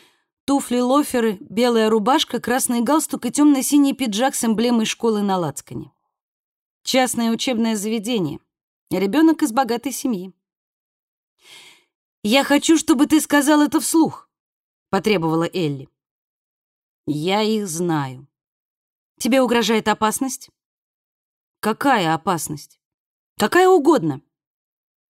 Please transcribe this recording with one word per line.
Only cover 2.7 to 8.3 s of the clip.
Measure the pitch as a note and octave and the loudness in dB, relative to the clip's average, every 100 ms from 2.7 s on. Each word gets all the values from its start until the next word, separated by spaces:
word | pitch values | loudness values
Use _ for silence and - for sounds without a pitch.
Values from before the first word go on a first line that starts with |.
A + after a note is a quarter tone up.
| A#3+ | -2
галстук | A#3 D#4 - B3 A#3+ | 0 0 -2 -6 -6
и | |
тёмно-синий | B3+ D4 C#4 A#3+ C#4+ C#4 | 2 2 2 2 2 2
пиджак | C4+ C4 G3 C4 - | 0 -4 -2 -2 -2
с | |
эмблемой | A#3 G#3 A#3+ A#3+ A3 | -2 0 0 0 -2
школы | - A#3 G#3+ | -2 -2 0
на | G3+ F#3 | 0 -2
лацкане. | D#3+ - - - D#3 _ _ _ _ _ _ _ _ _ | -2 -6 -12 -14 -16 _ _ _ _ _ _ _ _ _
Частное | - C4 B3+ - A3+ | -2 0 2 0 -2
учебное | A3+ - A3+ A3+ G#3+ | -2 -2 -2 -2 -2
заведение. | G#3 A3+ G3+ A#3 D3+ | -4 -6 -4 -4 -4